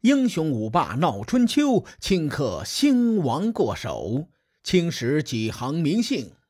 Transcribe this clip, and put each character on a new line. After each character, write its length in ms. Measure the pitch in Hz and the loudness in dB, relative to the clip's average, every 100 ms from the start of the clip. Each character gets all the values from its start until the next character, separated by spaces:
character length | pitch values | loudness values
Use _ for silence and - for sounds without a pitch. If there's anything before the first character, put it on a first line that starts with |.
英 260 | 220 277 254 | 4 4 2
雄 220 | 175 160 | 0 -2
五 180 | 120 110 | -2 0
霸 280 | 170 147 117 | 0 0 0
闹 280 | 170 101 | 0 -2
春 220 | 107 247 240 | -2 2 2
秋， 360 | - 294 226 - - | 2 4 2 0 -12
顷 300 | - 190 151 | 0 0 0
刻 340 | - 135 80 | -2 -4 -4
兴 540 | - - 285 254 240 220 | -6 0 2 4 4 2
亡 340 | 143 127 214 | 0 0 -2
过 240 | 220 143 | 0 -2
手。 540 | 90 - 60 73 120 160 _ _ _ | -2 -6 -6 -4 -4 -6 _ _ _
青 300 | - 180 170 | 0 2 2
史 300 | - 120 147 | -2 0 0
几 280 | 151 117 110 | -2 -4 -4
行 260 | - 127 160 | -4 -6 -2
名 260 | 156 202 | 0 0
姓 320 | 226 233 104 _ _ | 0 -4 -6 _ _